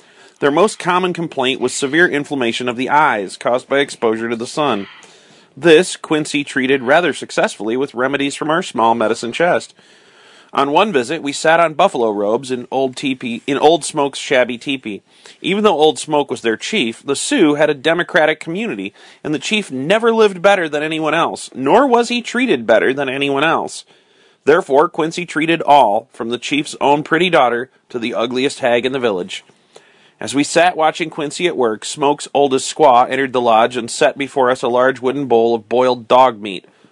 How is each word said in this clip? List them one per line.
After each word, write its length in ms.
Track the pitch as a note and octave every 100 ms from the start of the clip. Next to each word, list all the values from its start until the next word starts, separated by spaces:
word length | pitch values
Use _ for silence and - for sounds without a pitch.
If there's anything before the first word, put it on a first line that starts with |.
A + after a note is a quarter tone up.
| _ _ - _
Their 100 | D3
most 300 | D3+ G#3+ -
common 340 | F3+ F3+ F#3
complaint 480 | E3+ E3 - B2+ C3+
was 140 | B2+ -
severe 340 | C#3 D#3 F3
inflammation 580 | C#3+ C#3+ C#3+ A#2 A#2 B2
of 80 | A#2+
the 140 | C3
eyes, 480 | D3 D3 A2 F2+ -
caused 320 | C3 B2 -
by 120 | C#3
exposure 480 | C3+ - A#2 A2 A#2
to 60 | A#2
the 120 | A#2+
sun. 400 | - D3 G#2+ G2 - - - _ _ _ -
This 400 | E3 D#3 F3+ -
Quincy 480 | - D#3 D3+ D3
treated 380 | C#3 C3+ C3 C#3
rather 320 | A#2+ D#3+ E3+
successfully 640 | B2 - - G#3 - G#2+ B2+
with 160 | C#3+
remedies 400 | A2+ C3 C#3 C#3
from 160 | - D3+
our 140 | D#3+
small 320 | - A#2+ A2+ A#2
medicine 360 | G#2+ A#2 A#2
chest. 440 | - F3 B2 - _ _ _ _ _ - - _ -
On 160 | C#3
one 220 | D#3 A3
visit, 300 | D3 A#2+ E3
we 100 | C#3+
sat 260 | C#3 D#3 E3
on 140 | E3
buffalo 380 | D#3 G3 C#3 A2+
robes 400 | G2+ G#2 A#2+ C3
in 160 | B2 B2
Old 260 | C3 C3+ B2
Teepee, 460 | C#3+ C3 B2 A#2 -
in 100 | C#3
Old 260 | D3 E3
Smoke's 360 | - D#3 C#3+ -
shabby 400 | - C3 A#2+ A#2+
teepee. 420 | D3 C3 A2+ F#2+ - _ - -
Even 220 | D#3 G3
though 160 | G#3 D3+
Old 180 | D#3 C3+
Smoke 320 | - E3 C#3+
was 140 | A#2
their 140 | A#2 A2
chief, 440 | - A3 A#2 -
the 140 | C3+ C3+
Sioux 400 | - C#4+ D#3 D3
had 160 | D3+
a 20 |
democratic 680 | C#3+ D3+ E3+ E3+ F3 D#3 D#3
community, 540 | E3 F3+ A3+ A2 F#3+ - - -
and 100 | D3
the 60 | D3+
chief 320 | - G#3+ F#3+
never 420 | C3 C#3+ A3 A#3
lived 300 | A3+ G#3+ F3+
better 260 | G3 G3+ D#3
than 140 | D3
anyone 320 | D#3 D#3+ D#3 D#3+
else, 340 | C#3 F#2+ - -
nor 320 | C3+ G3+ C#4+
was 220 | A#3+ A#3
he 120 | A#3+
treated 460 | - A#3 B3+ C#3 A2+
better 260 | A2 F#2
than 160 | C3+ C3+
anyone 340 | C3+ C#3+ C#3
else. 400 | D#3+ C3+ E2 - - _ _ _ _ _ -
Therefore, 440 | E3 - C#3 E3
Quincy 360 | - D#3+ F3 E3+
treated 340 | D#3 D#3+ E3
all, 440 | - C#3+ A2+ G#2+ -
from 180 | - A#2
the 80 | A#2+
chief's 380 | - C#3+ D3 -
own 220 | C3+ D3
pretty 300 | - D#3+ F#3
daughter 400 | E3 B2 A#2+ C3 _ _
to 80 | B2
the 160 | A2+
ugliest 460 | G2 A#2 B2+ C3+ -
hag 260 | B2+ A#2+ B2+
in 60 |
the 80 | C3+
village. 440 | A#2+ F#2 F#2+ - - _ _ - _ _ _ -
As 160 | G#2 C3+
we 80 |
sat 340 | D3 E3 F3 D#3
watching 320 | D#3 D#3+ D#3
Quincy 380 | E3 C#3+ - F3
at 100 | B2+
work, 260 | A#2 G#2+
Smoke's 440 | - - C#3+ D3 -
oldest 420 | C#3 C#3+ B2+ -
squaw 360 | - D3 A#2+ B2+
entered 240 | B2+ C3+
the 80 | B2
lodge 340 | A#2+ A2 A#2+ B2
and 140 | A#2
set 300 | - C#3 -
before 320 | C3+ C#3 B2
us 100 | B2+
a 60 | B2+
large 340 | B2 C3 C3
wooden 240 | B2+ C#3 C3+
bowl 300 | A#2 A2+ A#2
of 120 | G#2
boiled 400 | A#2+ B2+ B2 A2
dog 320 | B2 C3 G#2+
meat, 280 | G#2 F2+ - _ _